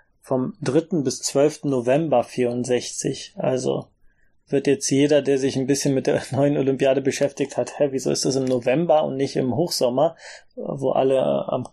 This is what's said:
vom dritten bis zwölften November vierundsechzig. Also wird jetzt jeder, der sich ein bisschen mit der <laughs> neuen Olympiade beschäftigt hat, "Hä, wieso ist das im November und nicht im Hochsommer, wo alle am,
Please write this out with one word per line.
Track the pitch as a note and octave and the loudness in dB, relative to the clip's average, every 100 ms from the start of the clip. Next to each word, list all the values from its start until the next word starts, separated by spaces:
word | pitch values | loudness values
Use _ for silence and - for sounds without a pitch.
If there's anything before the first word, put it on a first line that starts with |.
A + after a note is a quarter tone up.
| _ _ | _ _
vom | - C3 B2+ - | -4 -2 -2 -6
dritten | C3+ D3 E3 E3+ | -2 0 0 -2
bis | C3 - | -2 -4
zwölften | - C#3 D3 D3 D3 | -2 2 2 0 -2
November | C3 A#2+ C#3+ E3 B2 | 0 2 0 2 0
vierundsechzig. | - - A#2+ A#2+ B2 B2 - - C#3+ C3 - - | 0 -2 -2 -2 -2 -2 -2 -6 -6 -6 -10 -6
Also | C3+ C3 C3+ - - _ _ _ _ _ _ | -2 0 -2 -4 -6 _ _ _ _ _ _
wird | C#3 C#3+ | 0 2
jetzt | C3+ - | 0 2
jeder, | C#3 D3 D3 | 2 4 4
der | C3 C#3 | 2 0
sich | C3+ C3+ | 0 0
ein | C3 | 0
bisschen | C#3 C#3+ | 0 0
mit | C3+ B2+ | 0 0
der | D3 - | -2 -2
<laughs> | |
neuen | C#3 C#3+ D3 | 0 2 2
Olympiade | C3+ C3+ C3+ C3+ | 0 2 2 2
beschäftigt | C#3 - C#3+ - C3+ - | 0 0 0 -2 -4 -4
hat, | A#2+ - | -4 -2
"Hä, | C#3+ | 0
wieso | C3 C#3+ | 0 -2
ist | C#3 | 0
das | D#3 | 0
im | C3 | 0
November | C3 B2+ B2 C#3+ E3+ D#3 | 0 0 0 0 2 2
und | D3+ C3+ | 2 -2
nicht | C#3 D3+ | -2 0
im | C3 | 0
Hochsommer, | A#2 F3 - B2+ B2+ E3 - - - - B3+ | 0 -2 0 0 2 0 0 -16 -20 -18 -12
wo | - C#3+ C3+ | -8 -4 0
alle | - C3+ C3 | 2 2 2
am, | C#3+ C#3 - B2+ B2+ | 2 0 -2 -6 -6